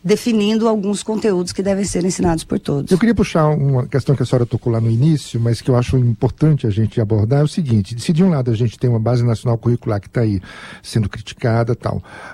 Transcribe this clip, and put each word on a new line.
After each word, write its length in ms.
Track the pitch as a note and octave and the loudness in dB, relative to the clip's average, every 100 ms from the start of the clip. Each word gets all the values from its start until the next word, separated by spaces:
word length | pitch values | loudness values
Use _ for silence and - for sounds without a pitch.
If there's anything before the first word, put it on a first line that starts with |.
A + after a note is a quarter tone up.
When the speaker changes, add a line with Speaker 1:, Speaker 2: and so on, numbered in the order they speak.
| F3 | 0
Speaker 1:
definindo 600 | G#3 B3 A3 G3+ A3 A3+ | 0 2 0 2 2 0
alguns 340 | A3 G3 G3+ | 0 -2 -4
conteúdos 500 | - G#3+ A3 F3+ F3+ | -4 -2 0 0 -2
que 120 | - | -4
devem 200 | F#3+ G3 | -2 -2
ser 220 | G3 F3+ F3+ | -2 -2 -2
ensinados 380 | F3 F3+ E3 | 0 0 -2
por 160 | - - | -2 -6
todos. 320 | - C#3+ C3+ | -2 -4 0
Speaker 2:
Eu 60 | F3+ | 2
queria 160 | A#3 G#3+ | 2 2
puxar 320 | G#3 E3+ D3+ | 0 2 2
uma 400 | D3+ C#3 C3 B2+ | 2 0 0 0
questão 280 | C3+ - C#3+ | -2 0 0
que 60 | |
a 40 | B2 | 2
senhora 200 | B2+ A#2+ | 0 0
tocou 260 | A#2 B2 | -2 -2
lá 80 | A2+ | 0
no 80 | A2+ | 0
início, 520 | A2+ D3+ D3+ - A#2+ | 2 2 2 -2 -2
mas 220 | A#2 A2 | 0 0
que 100 | - | 2
eu 40 | B2 | 0
acho 220 | A#2+ C3 | 2 2
importante 720 | A#2+ A2+ C3 - D#3 D3 A2+ | 2 2 -2 2 2 2 0
a 20 | |
gente 320 | G2+ A2 - | 0 0 0
abordar, 380 | G#2 G#2+ G#2 C#3 | 0 0 2 2
é 40 | |
o 40 | D3+ | 2
seguinte: 520 | - C#3+ A2+ G2 A#2+ | 0 0 0 0 -6
se 140 | - | -2
de 100 | D#3+ | 2
um 60 | F#3+ | 4
lado 220 | D3+ B2 | 2 0
a 20 | |
gente 240 | A2 A#2+ - | 0 -2 0
tem 100 | B2+ | 0
uma 120 | A#2 | 0
base 240 | A2+ B2 A#2+ | 2 2 0
nacional 320 | A2 A#2+ A2+ | 0 -2 0
curricular 420 | B2 A#2+ - G#2 | 0 0 -2 -4
que 80 | - | -4
tá 140 | - | -2
aí 180 | A2+ G2 - - - - | 0 -2 -6 -18 -18 -18
sendo 260 | - A#2 G2 | -4 -2 -2
criticada 640 | - - - B2 A2+ A#2 | -6 -16 -4 0 0 0
e 20 | A#2 | -2
tal, 280 | - F#2+ - - - | -4 -6 -10 -20 -20